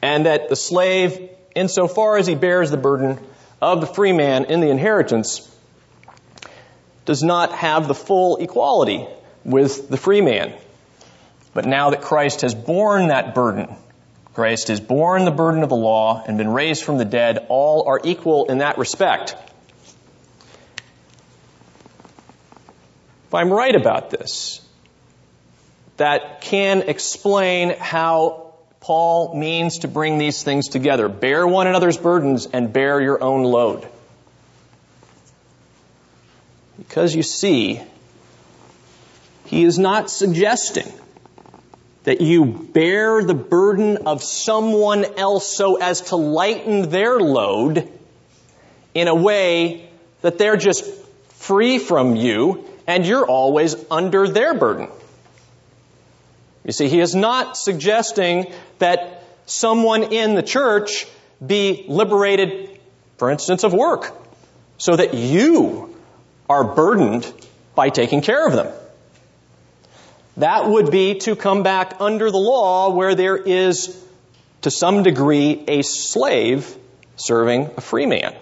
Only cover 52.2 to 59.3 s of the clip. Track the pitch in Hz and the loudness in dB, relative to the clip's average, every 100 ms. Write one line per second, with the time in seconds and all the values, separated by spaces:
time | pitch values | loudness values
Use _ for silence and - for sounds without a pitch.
52.2 | 120 107 143 190 - - - 175 175 247 | 0 2 0 0 -8 -16 -2 0 2 2
53.2 | 262 131 135 147 160 151 - 160 185 190 | 2 2 2 2 0 -2 -4 -2 0 2
54.2 | 196 190 277 277 - - - - - - | 2 2 0 2 0 0 -6 -14 -20 -20
55.2 | _ _ _ _ _ _ _ _ _ _ | _ _ _ _ _ _ _ _ _ _
56.2 | _ _ _ _ - 113 143 170 175 180 | _ _ _ _ -10 -2 0 2 2 2
57.2 | 214 254 254 - - 175 151 220 226 - | 0 0 -4 -6 -6 -2 0 0 0 -2
58.2 | 175 175 180 - - - 233 - - - | 0 0 -4 -12 -20 -2 0 0 -4 -14
59.2 | - | -20